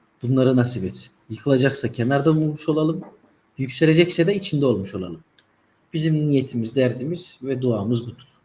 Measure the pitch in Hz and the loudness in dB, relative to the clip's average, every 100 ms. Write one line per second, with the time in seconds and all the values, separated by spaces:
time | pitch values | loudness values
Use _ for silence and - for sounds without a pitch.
0 | _ _ 123 131 131 127 120 110 92 - | _ _ -2 2 4 4 2 -2 -6 -8
1 | - - - 113 143 135 135 - 143 123 | -14 -16 -16 -6 2 4 2 0 -4 -2
2 | 117 139 147 156 156 147 - 151 156 165 | 0 2 2 2 2 -2 -2 0 0 -2
3 | - - _ _ _ - 131 - 156 160 | -8 -18 _ _ _ -8 -8 2 4 6
4 | 175 - 165 202 - 147 135 101 95 98 | 4 2 0 0 -2 0 2 0 -2 -8
5 | 87 80 _ _ _ _ _ _ _ 160 | -8 -12 _ _ _ _ _ _ _ -4
6 | 160 156 151 139 127 120 113 139 127 120 | 0 0 2 0 0 -4 -4 0 0 0
7 | 143 170 - - 131 127 127 107 101 120 | -6 -8 -10 -12 -8 -4 -2 -2 -2 -2
8 | 113 - - _ | -4 -14 -20 _